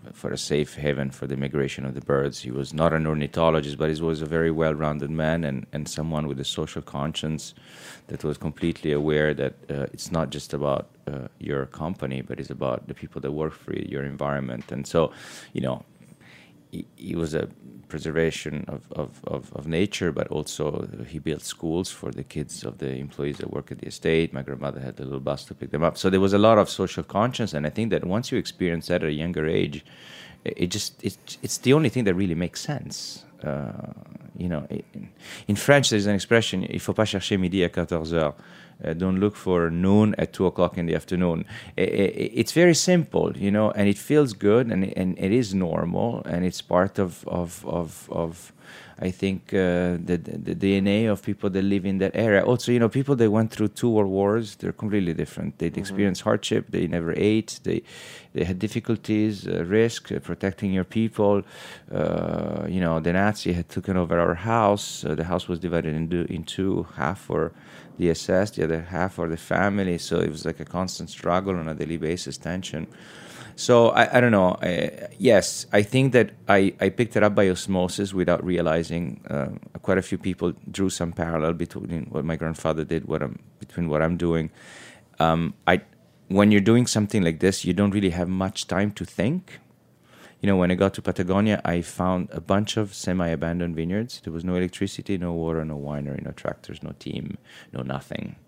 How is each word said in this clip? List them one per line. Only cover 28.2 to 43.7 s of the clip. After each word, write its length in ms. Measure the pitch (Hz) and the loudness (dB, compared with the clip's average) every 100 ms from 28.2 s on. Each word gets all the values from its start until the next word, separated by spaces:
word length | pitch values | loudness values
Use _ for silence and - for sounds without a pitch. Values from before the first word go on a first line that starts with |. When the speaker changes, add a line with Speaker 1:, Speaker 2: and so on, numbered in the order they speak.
| 135 | -2
Speaker 1:
you 60 | 117 | -4
experience 480 | - - 90 82 - | -4 -4 -2 -2 0
that 140 | 87 | 0
at 80 | 80 | 0
a 40 | |
younger 340 | 73 85 78 78 | -2 -4 -2 0
age, 360 | 98 82 69 - - - - - - - | 0 0 -4 -14 -20 -20 -20 -20 -10 -10
it, 80 | - | -4
it 100 | 87 | -2
just, 360 | 101 - - | -2 -6 -6
it, 340 | 101 - - - | -8 -8 -18 -12
it's 160 | - - | -8 -2
the 160 | 123 | 4
only 160 | 147 143 | 4 4
thing 140 | 127 | 2
that 100 | 104 | 0
really 220 | 90 98 82 | 0 0 0
makes 260 | 87 - | -4 -6
sense. 640 | - 147 - - - - - - | -8 -8 -8 -12 -14 -16 -20 -10
Uh, 280 | 73 71 64 - - - - - - - | -6 -6 -6 -10 -12 -14 -18 -20 -16 -6
you 120 | 87 | -4
know, 180 | 78 - | -4 -4
it, 160 | - - - 87 - - - - | -10 -10 -16 -16 -18 -18 -14 -4
in 80 | 101 | 0
French, 340 | - 143 - | 6 6 6
there's 160 | 110 101 | 2 2
an 80 | |
expression, 500 | 101 - 117 110 95 - | 0 4 4 4 -4 -4
"Il 100 | 87 | -6
faut 160 | - 95 | -2 0
pas 140 | 107 | 0
chercher 300 | 98 - 101 | 0 0 0
midi 220 | 90 95 | 2 2
à 80 | 85 | 2
quatorze 420 | 90 85 85 80 | 0 -2 -2 0
heures." 220 | 82 76 - - - - - | 0 0 -4 -20 -20 -20 -10
Uh, 120 | 78 | -6
don't 260 | 80 95 92 | -2 0 2
look 160 | 104 - | 0 0
for 340 | - 90 82 | 0 2 2
noon 460 | 85 95 101 107 - | 2 6 6 6 2
at 140 | - | -2
two 140 | - 92 | 2 0
o'clock 320 | 87 87 92 | 2 0 0
in 80 | 85 | -2
the 100 | 82 | -2
afternoon. 480 | - 90 90 82 - - - - | -2 0 0 0 -6 -14 -12 -2
I, 40 | |
I, 40 | 92 - 98 - - | 0 2 0 0 -4
it's 200 | 123 117 | -2 0
very 200 | 156 175 | 6 6
simple, 600 | 160 - 180 151 85 82 - | 6 4 4 4 0 0 0
you 160 | 98 | 0
know, 200 | 104 107 | 2 2